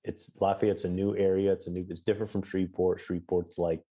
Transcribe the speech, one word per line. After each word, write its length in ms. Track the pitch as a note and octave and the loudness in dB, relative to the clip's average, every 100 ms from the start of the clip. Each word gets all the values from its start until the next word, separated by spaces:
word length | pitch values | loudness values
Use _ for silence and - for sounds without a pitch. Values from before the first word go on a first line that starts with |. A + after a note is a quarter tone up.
it's 340 | - G#2+ - - | -12 -10 -14 0
Lafayette's 460 | G2 G2 G#2+ F#2+ F2+ | 0 2 2 0 -2
a 40 | |
new 260 | F#2 G2 G#2 | 0 0 2
area. 340 | G2 F#2+ G2 | 2 4 2
It's 160 | F#2 - | 0 -2
a 40 | |
new, 140 | F2+ F#2 | -8 -8
it's 120 | F2 | -6
different 300 | - G#2 G#2+ | -2 0 0
from 100 | G2+ | -4
Shreveport. 580 | F#2 F#2+ F#2 - F#2 F2 | -2 -2 -2 2 2 2
Shreveport's 560 | - F2 - F2+ F2 - | -2 -6 0 -2 -2 -2
like 240 | E2+ D#2+ - | -2 -2 -6